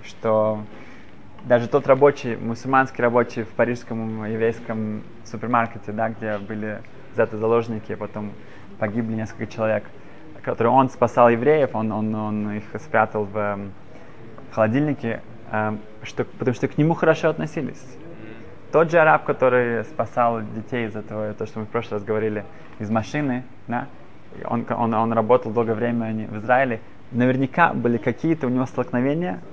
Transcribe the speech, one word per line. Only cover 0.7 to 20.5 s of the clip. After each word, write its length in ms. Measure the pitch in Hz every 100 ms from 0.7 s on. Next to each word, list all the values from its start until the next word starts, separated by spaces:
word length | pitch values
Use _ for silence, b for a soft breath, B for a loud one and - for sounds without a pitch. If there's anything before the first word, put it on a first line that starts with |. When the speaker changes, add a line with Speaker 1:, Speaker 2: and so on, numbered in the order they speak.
| B B B B B - -
Speaker 1:
даже 240 | 127 120 117
тот 200 | 143 131
рабочий, 480 | 131 143 139 127 113
мусульманский 680 | 113 117 127 135 131 -
рабочий 400 | 120 120 120 -
в 60 | 107
парижском 720 | - 117 120 - 113 113 110 107
еврейском 760 | 110 113 117 - 110 107 107 - - -
супермаркете, 640 | 113 110 120 113 101 -
да, 180 | 104 113
где 280 | 110 110 104
были 440 | 101 107 107 104 - - -
взяты 240 | - 113 107
заложники, 560 | 110 117 113 110 -
а 40 | 95
потом 340 | 104 101 104 101 B B B -
погибли 360 | 107 107 113 110
несколько 320 | 110 - 104
человек, 360 | - 110 104 - - B B B -
которые 280 | - 117 117
он 180 | 127 131
спасал 400 | - 117 - 120
евреев, 420 | 117 127 156 135
он, 180 | 107 110
он, 240 | 104 107 107
он 360 | 107 107 104
их 120 | 104 - 110
спрятал 460 | - 117 110 110 101
в, 120 | 104
эм, 340 | 104 101 101 98 - B B B B - -
холодильнике, 680 | - 110 120 151 139 117 110 - - -
эм, 280 | 107 107 107 - -
что, 220 | - - 123
потому 280 | - 120
что 140 | 120 131
к 100 | -
нему 160 | 151 165
хорошо 340 | 165 156 160
относились. 520 | 156 156 165 127 -
Speaker 2:
Мгм. 920 | - - - - - 113 - - -
Speaker 1:
Тот 200 | 147 165
же 80 | 170
араб, 240 | 156 151
который 600 | - 147 131 123 120 117 110
спасал 560 | - 113 - 120 117 107